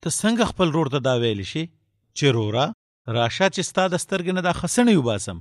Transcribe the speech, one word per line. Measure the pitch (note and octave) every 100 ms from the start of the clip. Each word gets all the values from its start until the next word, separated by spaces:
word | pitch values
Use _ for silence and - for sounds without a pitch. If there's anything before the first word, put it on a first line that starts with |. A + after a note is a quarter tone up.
ته | -
څنګه | - G#3 A#3 A3
خپل | - F#3 D#3
رور | D3+
ته | C#3
دا | B2+ B2+
ویلی | A#2 G#2 F#2+
شي | D#3 E3 _ _ _ _ -
چې | C#3+ A#2
روره، | G#2+ G#2+ D3 - _ _ -
راشه | A#2 A#2 - G3
چې | F#3+
ستا | F3 - F#3
د | E3+
سترګې | - F#3+ F3+
نه | F#3 F3+
دا |
خسنې | E3+ F3+ - A#3+ G3
وباسم؟ | A#2+ G#2 - F2